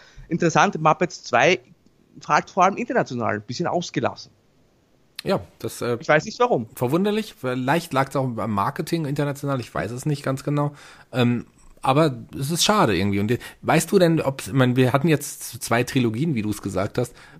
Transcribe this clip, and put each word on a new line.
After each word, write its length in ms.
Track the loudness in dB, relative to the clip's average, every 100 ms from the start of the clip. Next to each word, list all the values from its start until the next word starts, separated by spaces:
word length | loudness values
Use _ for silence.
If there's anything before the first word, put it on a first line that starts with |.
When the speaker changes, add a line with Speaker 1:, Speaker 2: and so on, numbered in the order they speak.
| -20 -20 -8
Speaker 1:
interessant, 520 | -2 2 4 2 2
Muppets 440 | 2 2 0 -4
zwei 360 | 0 4 4 2 -4 _ _ _ _ -14
fragt 300 | -2 0 0
vor 140 | 2
allem 120 | 2 2
international 580 | -2 -2 -2 -2 -2
ein 80 | -2
bisschen 240 | -6 -6 -4
ausgelassen. 640 | -4 -4 -4 -4 -4 -14 _ _ _ _ _ _ _ _ -10
Speaker 2:
Ja, 160 | -4 -4 -6 -12
das, 240 | -12 -6
äh, 140 | -4 -4
Speaker 1:
Ich 80 | 2
weiß 160 | 0
nicht 140 | 0 -2
warum. 280 | 0 0 -2
Speaker 2:
verwunderlich. 600 | -4 -2 0 0 -2 -4 -8
Vielleicht 540 | -6 -2 0 0 0
lag's 220 | -2 0
auch 100 | -2
am 280 | -2 -2 -2
Marketing 540 | 0 -2 -2 -4 -4 -2
international. 520 | -2 -2 -4 -4 -4
Ich 160 | -4
weiß 160 | -6 -6
es 160 | -4 -4
nicht 160 | -2
ganz 220 | -2 -4
genau. 280 | -2 -2 -2 -4 -16 -20 -6
Ähm, 340 | 0 2 0 -4 _ -20 -6
aber 360 | 0 2 2 0 -8 -8
es 120 | -4
ist 140 | 0
schade 320 | 2 4 4 4
irgendwie. 240 | 2 0
Und 80 | 0
die, 100 | -2 -4 -6
weißt 300 | 2 2 4
du 60 | 4
denn, 220 | 6 4
ob's, 280 | 0 -4 -2
ich 40 |
meine, 220 | 2 4
wir 180 | 4 4
hatten 140 | 2 2
jetzt 560 | 0 -2 -12 -14 -12
zwei 200 | -2 0
Trilogien, 500 | 0 0 0 0 -2
wie 80 | 0
du's 200 | -2 -4
gesagt 360 | -4 -4 -2 -2
hast. 160 | -4 -8 -20 -4